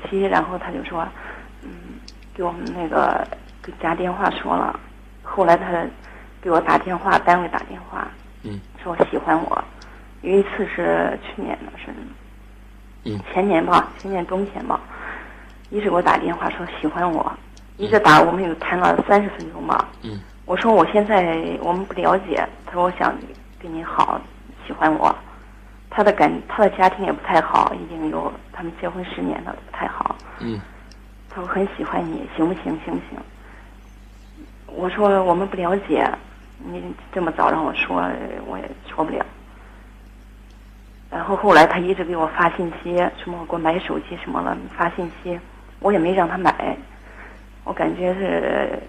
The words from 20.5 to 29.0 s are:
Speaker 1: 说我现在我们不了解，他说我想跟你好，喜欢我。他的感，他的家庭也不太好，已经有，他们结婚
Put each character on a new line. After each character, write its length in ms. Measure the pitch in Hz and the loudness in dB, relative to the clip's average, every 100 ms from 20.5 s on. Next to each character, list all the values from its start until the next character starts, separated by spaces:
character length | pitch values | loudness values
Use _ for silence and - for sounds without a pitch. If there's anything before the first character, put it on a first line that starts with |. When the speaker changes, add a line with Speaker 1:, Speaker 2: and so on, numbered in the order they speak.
| 180 | 0
Speaker 1:
说 160 | 226 | 4
我 120 | 220 330 | 6 6
现 180 | 208 208 | 4 4
在 520 | 208 175 165 165 170 | 4 4 0 -2 -2
我 100 | 170 | -2
们 140 | 180 190 | -2 -4
不 80 | |
了 240 | - 170 185 | -2 2 2
解， 280 | 190 - - - - | 2 -2 -2 -6 -8
他 80 | |
说 100 | 175 | 0
我 80 | 180 180 | 0 2
想 160 | - - - - - - | -2 -2 -8 -18 -20 -18
跟 120 | 175 | -12
你 80 | 160 | -10
好， 380 | 170 - - - - - - - - | -4 0 0 0 -6 -18 -20 -18 -14
喜 60 | |
欢 200 | - 156 | 0 2
我。 200 | 156 - - - - - - - - - | 4 2 0 -6 -20 -20 -20 -20 -20 -6
他 140 | - | 2
的 80 | 208 | 4
感， 180 | - 147 - - | 6 4 2 -4
他 120 | - | 2
的 60 | 202 | 4
家 180 | - 185 | 6 4
庭 160 | 185 180 | 4 -2
也 80 | |
不 60 | 147 - | -2 2
太 140 | 175 | 2
好， 320 | - - - | 4 4 2
已 140 | - 165 | 0 -8
经 220 | 165 156 | -6 -4
有， 220 | 160 - - - | -2 -4 -8 -12
他 100 | - | -12
们 100 | 170 - | -10 -8
结 100 | 175 | -8
婚 140 | 185 | -6